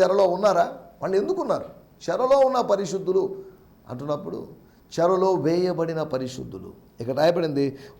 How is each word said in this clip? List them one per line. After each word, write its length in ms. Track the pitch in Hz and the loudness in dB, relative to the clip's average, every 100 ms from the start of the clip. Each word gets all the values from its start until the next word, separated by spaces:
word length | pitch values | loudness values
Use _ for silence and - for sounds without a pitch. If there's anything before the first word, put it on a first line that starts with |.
చెరలో 260 | 180 196 185 | 2 4 2
ఉన్నారా? 500 | 180 208 170 - - - - | 2 2 2 0 -4 -18 -10
వాళ్ళు 160 | 170 190 | -2 0
ఎందుకున్నారు? 480 | 285 370 262 165 - - _ _ - | 0 -2 -2 -4 -6 -18 _ _ -4
చెరలో 300 | 185 254 269 | -2 4 4
ఉన్న 220 | 262 254 | 4 2
పరిశుద్ధులు 800 | 220 202 190 185 165 190 - - - - _ _ - | 0 -2 -2 -4 -2 0 -2 -6 -16 -20 _ _ -16
అంటున్నప్పుడు 760 | 123 147 147 - - - - _ _ _ - | -12 -8 -8 -8 -12 -14 -20 _ _ _ 0
చెరలో 340 | 175 190 190 | 2 4 2
వేయబడిన 720 | 180 147 175 180 160 165 160 | 2 0 0 0 -2 -4 -4
పరిశుద్ధులు. 680 | 156 131 127 131 123 95 90 - _ - | -4 -6 -6 -10 -12 -14 -16 -20 _ 0
ఇక్కడ 180 | 117 131 | 2 4
రాయబడింది, 600 | 160 175 160 139 139 139 - | 4 4 0 0 0 -2 -14